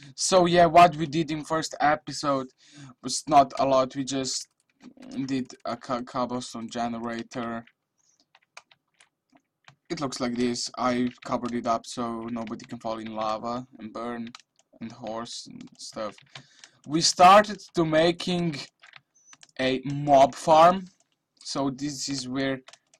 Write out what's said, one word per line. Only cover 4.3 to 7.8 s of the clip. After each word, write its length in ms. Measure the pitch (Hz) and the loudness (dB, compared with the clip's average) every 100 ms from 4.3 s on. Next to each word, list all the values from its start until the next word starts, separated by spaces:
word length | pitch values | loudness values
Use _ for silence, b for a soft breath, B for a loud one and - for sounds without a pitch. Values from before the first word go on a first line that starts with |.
| - - _ _ _ - - - 110 135 | -8 -12 _ _ _ -20 -20 -14 -8 -4
did 260 | 135 123 - | -4 -6 -12
a 140 | 107 117 | -12 -10
co-, 240 | - 123 | -6 -8
cobblestone 720 | 123 131 120 123 123 117 113 | -6 -6 -6 -6 -10 -12 -10
generator. 920 | 117 117 117 117 117 117 131 117 117 - _ | -6 -6 -6 -8 -10 -10 -10 -8 -10 -12 _